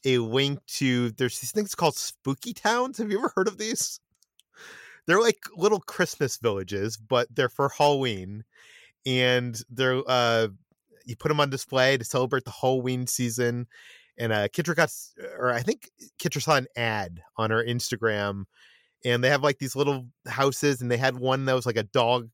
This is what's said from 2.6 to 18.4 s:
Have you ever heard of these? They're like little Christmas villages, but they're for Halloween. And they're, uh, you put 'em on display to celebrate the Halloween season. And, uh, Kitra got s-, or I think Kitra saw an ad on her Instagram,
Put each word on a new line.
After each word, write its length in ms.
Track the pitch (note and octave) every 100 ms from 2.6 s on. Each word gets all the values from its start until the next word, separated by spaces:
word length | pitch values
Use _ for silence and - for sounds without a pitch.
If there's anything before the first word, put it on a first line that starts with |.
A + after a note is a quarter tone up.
| G#3 A#3 B3+ C4
Have 120 | A3
you 60 | G3+
ever 140 | C4 -
heard 120 | F#3+
of 100 | F#3+
these? 420 | A3 A#3 - - _ _ _ _ _ _ - - - - -
They're 140 | F3
like 180 | A#3 - - -
little 240 | F#3+ G#3
Christmas 580 | - - F3+ - C#3 -
villages, 600 | A#2+ G2 F#2 G2 G#2 A2
but 300 | G#2+ B2 A#2+ A#2
they're 140 | B2+
for 200 | - C#3
Halloween. 760 | - D3 C#3+ C3 G2+ F#2 G2+ A2+ _ - - - _ -
And 540 | B2+ B2+ B2+ B2 A2+ -
they're, 340 | A#2 C3 B2+ C3+
uh, 420 | B2+ A#2+ A#2 A2+ G2 _ _ _ _ -
you 100 | A2+
put 160 | D#3
'em 80 | D3+
on 100 | C#3+
display 480 | B2+ - C3 B2+ C3+
to 80 | A#2
celebrate 400 | C3 B2+ C3+ B2+
the 60 |
Halloween 560 | - C3 C3 B2+ B2+ B2
season. 600 | - B2 A#2 A#2+ A#2+ B2 - - - _ -
And, 160 | A#2
uh, 160 | G#2+ G#2
Kitra 260 | - B3 A#3+
got 80 | D#3+
s-, 260 | - - - - -
or 140 | B2+
I 100 | A#2+
think 260 | C3+ - - _ - _
Kitra 200 | E3+ D3
saw 160 | D3 D3
an 100 | B2+ -
ad 460 | A#2 G#2+ F#2 E2+ - -
on 140 | A2
her 120 | A2+
Instagram, 800 | A#2 A#2+ - A2+ A2+ G#2 G2+ G2+